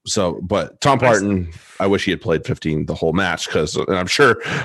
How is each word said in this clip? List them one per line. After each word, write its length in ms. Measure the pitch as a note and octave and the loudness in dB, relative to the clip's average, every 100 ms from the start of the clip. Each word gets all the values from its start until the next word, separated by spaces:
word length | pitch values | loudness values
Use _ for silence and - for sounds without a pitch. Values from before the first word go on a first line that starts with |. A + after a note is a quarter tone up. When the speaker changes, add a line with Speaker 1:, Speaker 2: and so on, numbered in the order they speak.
| - | -6
Speaker 1:
so, 360 | - F#2 D#2+ | -2 -2 -2
but 400 | F2+ G2+ D2+ - | -2 -2 -2 -2
Tom 180 | C#3+ C3+ | 2 2
Speaker 2:
I 40 | B2 | 4
s- 40 | |
Speaker 1:
Parton, 380 | A2 G2+ F#2+ F2 E2 - - | 2 2 0 -2 -10 -14 -4
I 60 | G2 | 0
wish 180 | G2 - | 2 0
he 60 | |
had 100 | E2+ | -2
played 220 | F2 D#2+ - | 0 -2 -2
fifteen 400 | - D#2+ D#2 C#2+ | -4 -2 -2 -2
the 80 | E2+ | -2
whole 180 | E2 | 0
match, 340 | E2 F#2 E2 - | 2 0 -2 -2
'cause, 260 | - D#2 - | -2 -2 -2
and 200 | - F#2 | -2 -2
I'm 120 | F2+ | 0
sure, 340 | - C#3 A2+ - - | 4 4 4 -2 -4